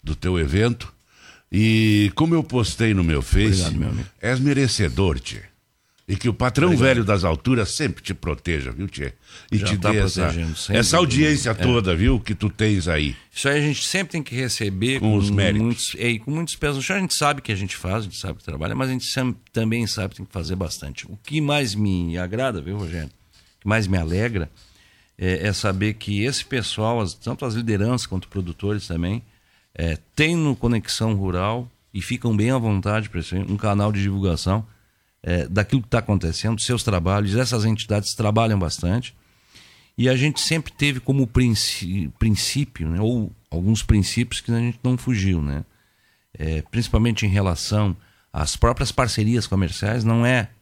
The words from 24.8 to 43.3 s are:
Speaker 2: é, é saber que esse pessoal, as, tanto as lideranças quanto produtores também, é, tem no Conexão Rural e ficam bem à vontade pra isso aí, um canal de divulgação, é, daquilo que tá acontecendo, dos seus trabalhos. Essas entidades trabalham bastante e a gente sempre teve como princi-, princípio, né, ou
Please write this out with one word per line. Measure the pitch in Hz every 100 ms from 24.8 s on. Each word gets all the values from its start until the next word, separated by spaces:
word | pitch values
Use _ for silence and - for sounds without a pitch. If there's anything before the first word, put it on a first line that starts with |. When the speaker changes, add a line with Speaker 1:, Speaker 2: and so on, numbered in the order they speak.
| _ _ _ -
Speaker 2:
é, | 92 92 101
é |
saber | 92 107 95 104
que | 107 - 101
esse | 117 139
pessoal, | - 131 98 - 110 120
as, | 98
tanto | - - 131 131
as |
lideranças | 110 113 101 110 123 -
quanto | 92 -
produtores | 101 87 80 101 104 -
também, | 85 87 113 123 _ _ _ _ -
é, | 82 78 _
tem | - 156 170
no | 151
Conexão | 117 117 117 - - 113
Rural | 101 95 90 98 120 123 _ _
e | 101
ficam | - 123 120 107
bem | 113
à | 131
vontade | 113 101 101 107 107
pra | 90
isso | 78
aí, | 92 90
um | 101
canal | 107 101 104
de | 104
divulgação, | 98 98 95 80 90 101 110 _ _ _ _ _
é, | 87 87 -
daquilo | 98 101 135
que | 110
tá | 117
acontecendo, | 107 98 82 - 110 110
dos |
seus | - 123
trabalhos. | - 92 85 101 104
Essas | 107 127 123
entidades | 110 107 - 107 104
trabalham | - 107 107 113 104
bastante | 85 - 87 110 - - _ _ _ - - - _ -
e | 123
a |
gente | 131 147 -
sempre | - 165 -
teve | - 147 127
como | - 139 123
princi-, | 131 123 107 - - 90 95 73 -
princípio, | 113 101 - 139 - - 80
né, | 85
ou | 110 120 107